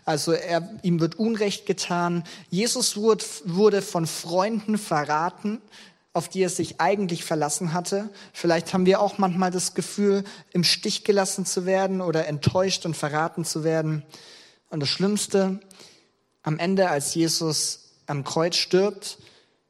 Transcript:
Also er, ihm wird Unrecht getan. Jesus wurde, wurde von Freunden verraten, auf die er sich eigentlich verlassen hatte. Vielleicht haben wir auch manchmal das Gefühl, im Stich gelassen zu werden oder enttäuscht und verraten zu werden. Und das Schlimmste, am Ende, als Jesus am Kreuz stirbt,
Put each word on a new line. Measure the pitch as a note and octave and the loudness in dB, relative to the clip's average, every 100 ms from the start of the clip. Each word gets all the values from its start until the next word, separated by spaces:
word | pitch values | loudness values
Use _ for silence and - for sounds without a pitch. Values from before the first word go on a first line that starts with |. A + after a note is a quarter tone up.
Also | - D#3 E3+ | -2 -2 0
er, | D#3+ F3+ E3+ F3+ G#3+ | 0 0 -2 -2 -4
ihm | F#3 E3+ | 0 2
wird | E3 - | 0 0
Unrecht | A3 A3 G#3 F#3+ - | -2 0 -2 -2 -4
getan. | F#3+ - F3 F3 F3 E3 - - | -4 -2 0 0 -2 -4 -12 -6
Jesus | F3 A#3 B3+ A3 G#3 | -2 0 0 -2 0
wurde, | A3 G#3+ - - F#3 | 2 2 0 -10 -4
wurde | E3+ G#3+ G3 | 4 4 4
von | - F3 D#3+ | 0 -2 -2
Freunden | - E3 F3 G3+ A3+ G#3+ G#3+ | -4 -2 0 0 0 -2 -2
verraten, | - D#3 C#3+ D3+ F3 - G#3 A3 - - - _ _ | 0 -2 0 0 0 -4 -6 -6 -10 -20 -20 _ _
auf | F3 - | -6 -4
die | F#3 | 0
er | F#3 | 0
sich | F3+ D#3+ - | 0 -4 0
eigentlich | E3+ G3+ F#3+ E3+ | 2 2 0 -2
verlassen | - D#3+ D3 - F3 | -2 0 0 -2 -2
hatte. | E3+ F3 G3 G#3+ - - | -2 -2 -2 -4 -10 -18
Vielleicht | - F3 E3 E3 | -4 2 2 2
haben | F#3+ F3+ | 2 6
wir | F#3+ | 6
auch | G3+ - | 4 2
manchmal | F#3+ F3 F#3 | 0 2 0
das | F3+ F3 | 0 -2
Gefühl, | - F3+ - G3+ G3 G3 - - | -4 -6 0 2 2 -2 -12 -4
im | F3+ | 0
Stich | D#3+ - G#3+ G3+ | 2 2 -2 0
gelassen | - G3+ F#3+ - F#3 | 2 2 2 -2 -4
zu | - F3+ | -2 0
werden | F#3+ F#3+ F#3+ | 2 2 0
oder | F3+ D#3+ D#3+ | 0 0 0
enttäuscht | D3+ - F#3 F#3+ F#3 F3 | 0 2 2 2 0 -4
und | D3+ | -4
verraten | D3 D3+ E3 - | -2 0 -2 -2
zu | D#3+ E3 | -6 -2
werden. | D#3 D#3+ D#3 D#3 - - - - - _ _ | 0 2 0 -2 -6 -16 -20 -20 -20 _ _
Und | D#3 | -4
das | C#3 | -4
Schlimmste, | - G3 G#3 - G3+ F#3+ F#3+ - - - - _ _ _ _ | 0 0 0 0 2 2 -2 -10 -20 -20 -20 _ _ _ _
am | - D#3 | -4 -2
Ende, | E3+ F#3+ F#3 | 0 2 2
als | D3 C#3 | 2 0
Jesus | E3+ E3 - D#3+ D3 - - - _ - | 0 0 0 0 -2 -2 -6 -14 _ -8
am | D3 | -6
Kreuz | C3+ - E3+ E3+ | -4 0 0 0
stirbt, | - F3+ G3+ G3+ - - - - _ _ _ | 2 2 2 0 -10 -14 -18 -20 _ _ _